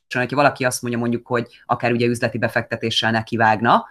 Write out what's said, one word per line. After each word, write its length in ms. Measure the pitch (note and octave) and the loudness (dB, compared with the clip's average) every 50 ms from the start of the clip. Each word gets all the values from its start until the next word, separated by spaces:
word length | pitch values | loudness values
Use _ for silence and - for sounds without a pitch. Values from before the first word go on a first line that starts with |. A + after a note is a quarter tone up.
| _ - | _ -8
hogyha 260 | - B2+ B2 A#2+ B2+ | -4 -4 -4 -2 2
valaki 280 | C#3 C#3+ C3+ - - C3 | 2 2 2 2 0 -2
azt 180 | B2+ B2 - | -2 -2 -4
mondja, 180 | - A#2+ A#2+ A#2 | -4 -6 -4 -2
mondjuk, 260 | A#2+ A#2+ A#2+ A#2 - | -2 -2 -2 -4 -4
hogy 200 | - B2 A#2 A2+ - - - _ | -2 -2 -2 -2 -4 -10 -10 _
akár 260 | - A#2+ - - A#2 | -4 -2 0 0 0
ugye 140 | A#2+ A#2 A#2+ | 2 2 2
üzleti 320 | A#2 A#2+ A#2 B2 A2+ - A2+ | 0 0 0 -2 -4 -2 -2
befektetéssel 720 | A2+ A2+ - A#2+ A2+ - A#2 A2+ - A2+ - - A#2 A2 | -2 -2 -2 -2 -4 -4 -6 -4 -4 -4 -2 -2 0 0
nekivágna, 760 | A2+ A2+ A2 - A#2 A2 A2+ A2 A2 G2 A2+ A#2+ F3 A#3 - - | 0 0 -2 -2 0 2 4 4 2 2 2 2 2 2 2 -4